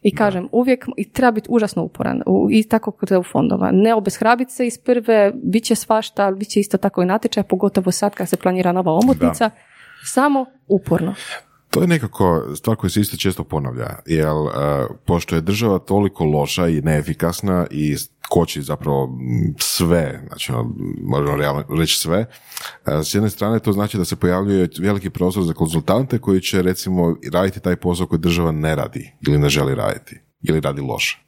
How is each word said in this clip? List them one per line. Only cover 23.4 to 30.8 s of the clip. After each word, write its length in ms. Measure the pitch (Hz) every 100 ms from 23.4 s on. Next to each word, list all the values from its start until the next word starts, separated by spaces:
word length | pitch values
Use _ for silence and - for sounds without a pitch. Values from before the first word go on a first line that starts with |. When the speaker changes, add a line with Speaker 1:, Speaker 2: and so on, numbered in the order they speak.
| 101 113
Speaker 3:
to 120 | 110
znači 260 | 98 104 104
da 80 | 87
se 100 | -
pojavljuje 520 | 90 92 101 98 87 78
veliki 320 | 95 101 90
prostor 340 | - 90 104
za 100 | 85
konzultante 640 | 80 80 82 76 101 135 113
koji 220 | - 95
će, 200 | - 98
recimo, 540 | 90 90 - 90 85 82 -
raditi 300 | 87 95 -
taj 160 | 90 87
posao 320 | 90 87 90
koji 120 | 82
država 320 | 87 85 82
ne 240 | 78 78 76
radi 360 | 71 69 - _
ili 160 | - 73
ne 120 | 73
želi 260 | 71 69 67
raditi 440 | - - - - _ _
ili 180 | - 78
radi 220 | 71 71